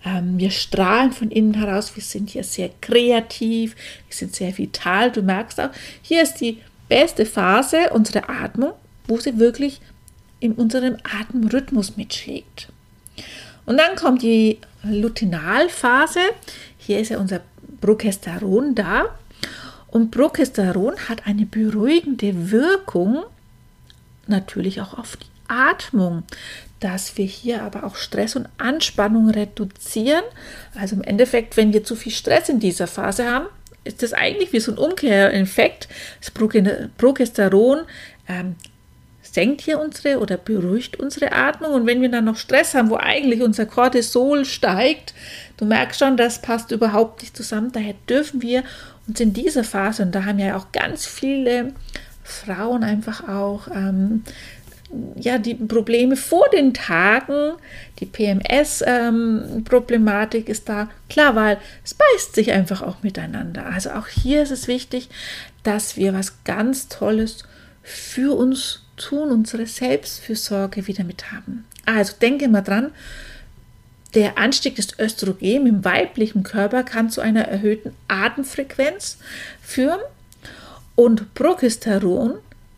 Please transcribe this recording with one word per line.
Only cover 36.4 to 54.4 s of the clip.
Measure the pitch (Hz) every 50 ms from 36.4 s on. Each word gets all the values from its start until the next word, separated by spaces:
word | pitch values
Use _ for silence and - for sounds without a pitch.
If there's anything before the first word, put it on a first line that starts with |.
| 220 220 - 220 190 202 - - - - - -
Progesteron, | 233 262 269 - 254 233 - - 202 190 196 196 226 254 277 311 330 - - - - - - - _ -
ähm, | 180 180 180 185 170 - - - _ _ _ _ - - - _ _ _ - - - -
senkt | 180 233 285 277
hier | - 320 311 294
unsere | 311 311 302 - - 285 277 247
oder | 214 196 190
beruhigt | 180 - - 220 196 170 180 190 233 254 - - -
unsere | - 285 - 285 277 -
Atmung. | - - 254 285 302 - 320 311 285
Und | 254 226
wenn | 226 240 254
wir | 254 254
dann | 240 233 220
noch | 220 220 -
Stress | - - 262 277 339 - -
haben, | 262 233 220
wo | 220 -
eigentlich | - - - - 285 262 233 226 247
unser | 226 208 226 220 220
Cortisol | - 247 240 254 254 240 - - - 247 254 277 294 285 269
steigt, | 269 - - - 208 180 190 240 285 311 - - - - - - - - - - - - -
du | 214
merkst | 208 220 - - - - -
schon, | 294 269 262 247
das | 233 240 233 -
passt | - - 226 226 - -
überhaupt | 240 220 226 220 208 208 220 220 - -
nicht | - - - -
zusammen. | 220 - 220 208 220 254
Daher | 254 233 214 208 202 - - -
dürfen | 240 277 302 302 - 254
wir | 233 233 247 254 254 - - - - - - - - -
uns | 220 -
in | 233 220 196
dieser | 220 285 320 311 262 220
Phase, | - - 196 196 208 220 - 202
und | 180 170
da | 196 190
haben | 202 208 202
ja | 196 196 - 196
auch | 196 -
ganz | - - - - - - -
viele | - - - - 269 277 269 262 240 240 240 240 269 262 - - - - - - - - - -
Frauen | - - - - 214 185 185 208 233 247 240 220
einfach | 214 214 208 220 226 220 - 349 240
auch, | 196 202 202 202 202 208 - -
ähm, | - 196 190 196 190 190 190 202 226 220 - - - -